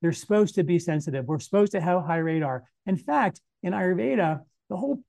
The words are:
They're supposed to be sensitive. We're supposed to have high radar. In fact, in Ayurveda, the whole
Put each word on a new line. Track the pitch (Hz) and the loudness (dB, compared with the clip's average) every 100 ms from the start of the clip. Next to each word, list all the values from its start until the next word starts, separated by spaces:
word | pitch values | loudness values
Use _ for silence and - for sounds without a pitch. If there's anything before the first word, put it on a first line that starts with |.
They're | 170 | -2
supposed | - - 208 208 - | -2 0 2 4 2
to | |
be | 170 170 | 2 2
sensitive. | 170 156 147 135 123 | 2 -2 -2 -6 -4
We're | 151 | -6
supposed | - 202 208 | 0 2 2
to | 202 | 0
have | 170 180 | 0 0
high | 156 165 | 0 -2
radar. | 160 160 147 131 - _ - | 0 0 -2 -4 -10 _ -4
In | 185 | -4
fact, | - 294 208 - _ _ | 0 0 0 -2 _ _
in | 180 | -6
Ayurveda, | 202 185 180 240 254 165 156 - _ _ | -2 0 0 0 2 0 -2 -8 _ _
the | 180 | -6
whole | 277 269 | -4 -6